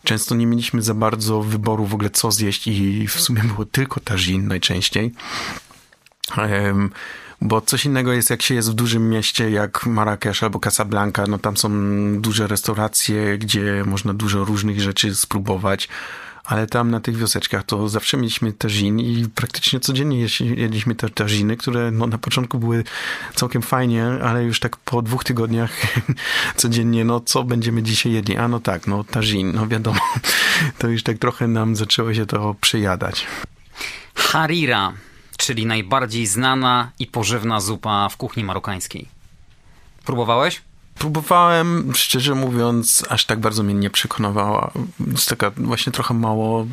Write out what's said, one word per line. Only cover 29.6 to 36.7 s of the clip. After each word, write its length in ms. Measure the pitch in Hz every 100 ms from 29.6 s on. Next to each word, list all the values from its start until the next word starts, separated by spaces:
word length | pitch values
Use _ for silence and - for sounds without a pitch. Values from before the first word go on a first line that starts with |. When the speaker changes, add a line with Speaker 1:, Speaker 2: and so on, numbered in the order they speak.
| 110
Speaker 1:
wiadomo, 340 | 113 113 - - 123 - -
<laughs> 360 | - - 147 -
to 100 | 120
już 140 | 113
tak 160 | - 110
trochę 300 | 123 - 117
nam 280 | 113 110 107
zaczęło 380 | 104 - 113
się 120 | 110 104
to 280 | 107 104 101
przejadać. 640 | - 113 101 92 92 - - - - - - - - - -
Speaker 2:
Harira, 800 | - - 151 160 170 143 110 95 98 - - - -
czyli 300 | - 117 113
najbardziej 600 | 110 95 131 123 117 110
znana 640 | 104 131 131 127